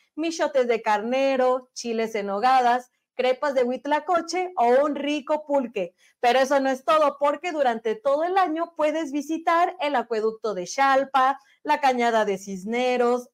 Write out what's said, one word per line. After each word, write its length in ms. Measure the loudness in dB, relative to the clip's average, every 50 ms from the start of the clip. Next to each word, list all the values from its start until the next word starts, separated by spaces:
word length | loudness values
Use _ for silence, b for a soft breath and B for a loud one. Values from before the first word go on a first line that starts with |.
| b b b
michotes 500 | -6 -6 -4 -2 -2 -4 0 0 0 2
de 160 | 2 0 0 0
carnero, 840 | 0 0 0 0 -2 -2 0 0 0 2 2 2 2 0 0 -4 _ _
chiles 420 | -12 -8 -6 -4 -4 -4 -4 -4
en 100 | -6 -4
nogadas, 640 | -4 -4 0 2 4 4 4 4 2 2 0 -2 -8 _ _ _ _ _
crepas 400 | -2 0 0 0 0 -2 -2 0
de 80 | 0 0
huitlacoche 880 | 0 -2 -4 -4 -2 -2 -2 0 0 0 -2 -2 -2 -4 -4 -4 -4 -2
o 280 | 0 2 4 4 4 4
un 120 | 2 0
rico 480 | -2 -2 -4 -4 -4 -2 -2 -4 -4 -2
pulque. 480 | 0 0 0 0 -2 -4 -6 -6 -6 b b b b b _
Pero 220 | 2 2 4 4
eso 180 | 4 4 2 2
no 100 | 2 0
es 160 | -2 -2 0
todo, 320 | 0 2 4 4 2 0 0
porque 320 | 0 -2 0 -2 -4 -6 -2
durante 420 | 0 0 0 0 -2 -4 -4 -6
todo 300 | -2 0 0 0 0 0
el 120 | 0 2
año 360 | 0 0 0 0 -4 -6 -6 -2
puedes 360 | -2 0 0 0 -2 -4 -4 -6
visitar 640 | -6 -4 -4 -6 -4 0 0 2 2 2 0 -2 -4
el 140 | -4 -2 -2
acueducto 600 | -2 -2 -2 -2 -2 -2 -2 -4 -4 -6 -6 -4
de 120 | -4 -6
Xalpa, 720 | -6 -2 0 2 4 4 2 2 2 2 2 2 2 0 -2 b b b b -4
la 180 | -2 0 2
Cañada 440 | 2 0 2 2 0 2 2 2 0
de 140 | 0 -2 -4
Cisneros, 880 | -6 -10 -12 -10 -8 -6 -4 -2 0 0 2 2 2 2 0 -2 -4 -8